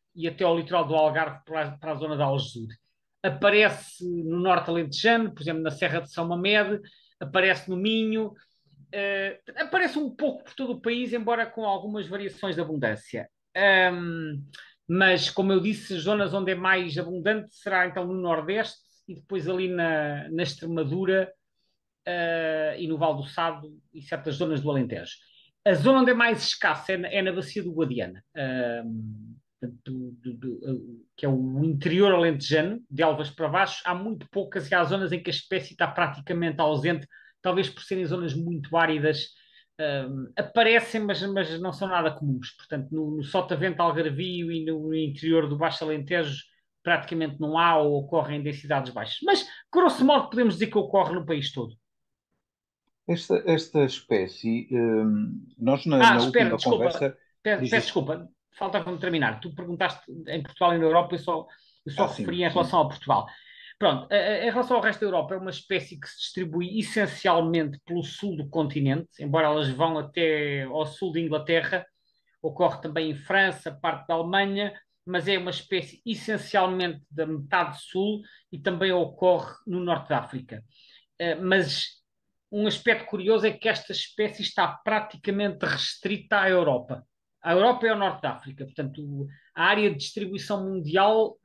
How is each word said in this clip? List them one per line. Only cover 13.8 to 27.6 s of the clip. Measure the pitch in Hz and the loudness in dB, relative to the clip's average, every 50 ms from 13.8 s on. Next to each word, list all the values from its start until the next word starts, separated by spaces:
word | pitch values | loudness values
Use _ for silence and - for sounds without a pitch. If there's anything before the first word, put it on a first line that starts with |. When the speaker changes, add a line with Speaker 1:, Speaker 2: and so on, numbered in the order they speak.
| 185 185 175 175 175 170 165 165 160 156 147 143 143 143 - - - - _ _ _ - | 6 4 2 0 -4 -6 -6 -6 -6 -6 -8 -8 -10 -12 -16 -20 -20 -20 _ _ _ 0
Speaker 1:
mas, | 170 185 196 185 185 - - - | 2 4 6 6 6 4 2 0
como | - - 190 196 196 | 0 2 2 4 4
eu | 185 | 4
disse, | 170 208 214 - - - 196 | 2 2 -2 -4 -6 -8 -8
as | 170 | -4
zonas | 151 185 214 208 202 175 160 | 0 0 0 2 0 0 -2
onde | 196 190 180 | -2 -2 -2
é | 190 | -2
mais | 180 185 185 190 185 180 175 143 165 | 0 2 2 2 2 2 -2 -4 -6
abundante | 180 165 180 180 160 202 214 220 208 - _ | -6 -6 -6 -4 0 0 0 0 -2 -10 _
será | - - - 190 185 180 180 | -10 -6 -2 0 0 0 0
então | 151 185 180 | -2 -4 -4
no | 180 185 185 | -4 -4 -4
Nordeste | 180 175 165 160 156 160 196 220 214 220 - - _ _ _ _ _ - | -2 0 0 0 0 -2 -2 -2 -2 -4 -6 -16 _ _ _ _ _ -18
e | 180 | -18
depois | 143 - - 196 185 147 165 | -18 -12 -6 -6 -4 -2 -2
ali | 185 180 185 180 | -2 -2 -2 -2
na, | 180 175 170 165 160 156 151 147 147 143 147 147 | -2 0 0 0 0 0 0 -2 -4 -6 -8 -6
na | 160 165 | -4 -4
Extremadura, | 175 147 - - - 165 170 165 156 135 151 185 190 180 190 190 190 185 - _ _ _ _ _ _ _ _ _ _ _ _ _ - | -2 -4 -4 -8 -8 -6 -4 -2 -2 -2 -2 -2 0 2 2 2 2 0 -4 _ _ _ _ _ _ _ _ _ _ _ _ _ -8
eh, | 175 175 175 170 170 165 165 165 160 160 156 156 156 - - | -6 -4 -2 -2 0 0 0 0 0 0 0 0 -2 -2 -4
e | 175 160 | -4 -4
no | 160 147 | -2 0
Val | 165 160 147 | 0 0 0
do | 139 139 | 0 -4
Sado | - - - 165 165 160 151 147 151 151 - _ _ - | -8 -4 -2 -2 -2 -2 -4 -12 -18 -20 -20 _ _ -20
e | 156 | -18
certas | 139 - 170 151 - 160 139 | -12 -8 -8 -6 -4 -4 -4
zonas | 143 175 156 160 135 | -2 -2 -2 -2 -2
do | 143 151 | 0 0
Alentejo. | 143 135 127 107 110 98 85 - - - _ _ _ - _ _ _ _ - | 0 0 0 -2 -4 -8 -10 -12 -16 -18 _ _ _ -20 _ _ _ _ 2
A | 208 185 | 4 4
zona | 147 143 247 269 269 | 6 6 6 6 8
onde | 254 240 | 6 6
é | 247 | 6
mais | 233 233 233 220 - - | 4 4 4 2 2 0
escassa | - - - - 190 151 - - - 190 | -4 -2 0 2 0 0 0 -2 -4 -4
é | 180 | -2
na, | 180 - | -2 -2
é | - 196 | -2 0
na | 190 185 | 0 0
bacia | 180 185 - - - 208 | -2 -2 -6 -6 -6 -6